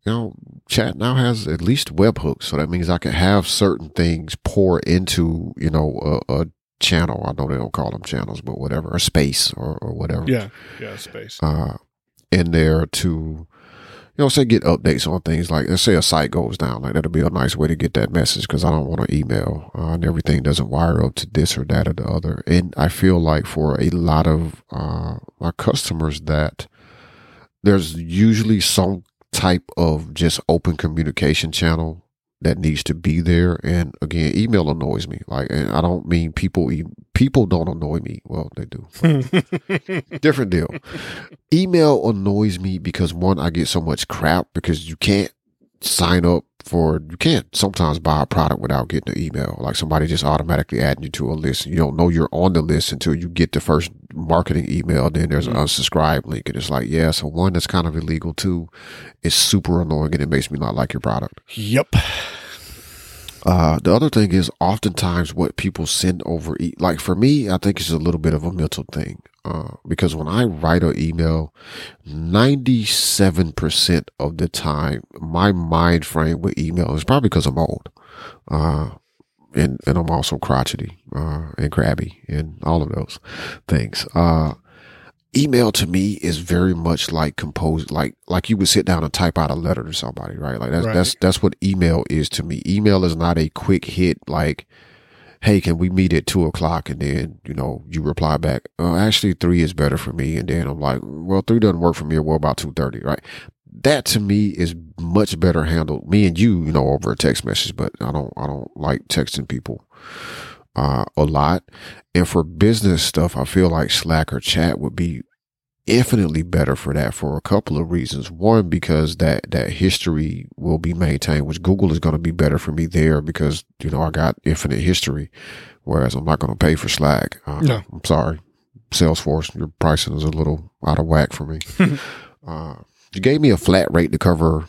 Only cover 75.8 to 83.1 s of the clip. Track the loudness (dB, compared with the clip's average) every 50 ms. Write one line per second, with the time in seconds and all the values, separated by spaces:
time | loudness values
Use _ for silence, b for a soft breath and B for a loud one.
75.8 | 4 4 4 2 0 -2 -2 0 0 0 -2 -2 -2 -4 -2 -2 -4 -2 0 -2
76.8 | 0 0 -2 -2 0 2 2 4 4 2 2 2 0 2 0 0 -2 -2 -2 -6
77.8 | -10 -16 _ B B B B B B B B B B -4 -2 0 2 2 2 0
78.8 | -2 -4 -8 -14 _ _ _ _ _ _ _ _ _ _ 0 0 0 0 0 -2
79.8 | -2 0 0 0 0 0 -2 -2 -2 -2 -4 -6 -2 0 0 0 0 -2 -4 -6
80.8 | -8 -10 -12 _ _ -12 -8 -6 -4 -4 -4 -6 -8 -10 -6 -4 -4 -2 0 0
81.8 | 2 2 0 -2 -4 -8 -10 _ -10 -6 -4 -4 -4 -6 -10 -8 -2 0 0 0
82.8 | 0 -2 -4 -6 -6 -8